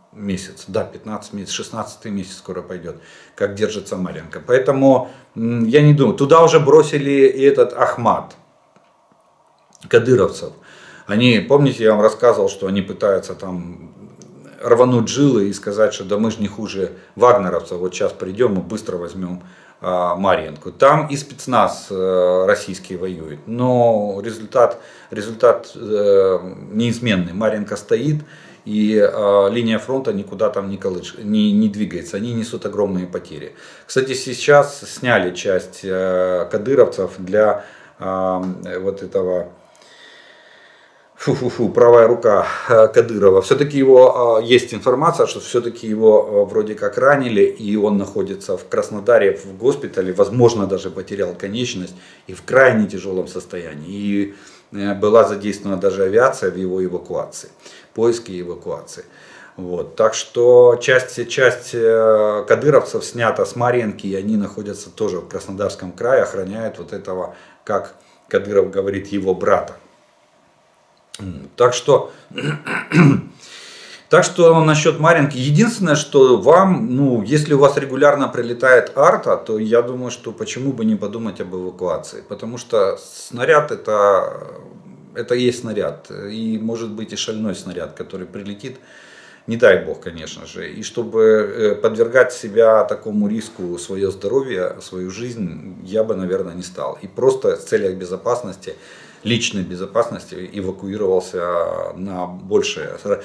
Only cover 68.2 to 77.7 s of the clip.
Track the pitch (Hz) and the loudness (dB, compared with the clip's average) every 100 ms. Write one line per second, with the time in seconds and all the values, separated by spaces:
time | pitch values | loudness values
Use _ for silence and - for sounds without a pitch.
68.2 | _ 98 98 101 92 98 98 98 - 101 | _ -4 0 0 0 -2 -4 -6 -6 -6
69.2 | 95 92 101 95 - - _ _ _ _ | -4 -2 0 0 -2 -14 _ _ _ _
70.2 | _ _ _ _ _ _ _ _ _ - | _ _ _ _ _ _ _ _ _ -16
71.2 | 98 78 76 - 120 - - 135 - - | -14 -14 -16 2 2 2 2 2 2 -14
72.2 | _ - 147 147 - - - 156 151 - | _ -10 -8 -8 -8 -10 0 6 6 4
73.2 | - - - - - - - - _ 160 | -2 -18 -20 -20 -20 -20 -20 -20 _ 4
74.2 | 170 - 165 165 156 151 165 143 156 170 | 4 4 6 8 4 4 2 2 2 4
75.2 | 139 127 127 147 226 - 180 143 - 143 | 2 -2 0 2 2 2 0 0 2 4
76.2 | 131 117 104 170 190 165 113 127 139 120 | 6 6 6 6 6 2 0 0 0 0
77.2 | 101 151 151 143 139 | 0 0 2 4 4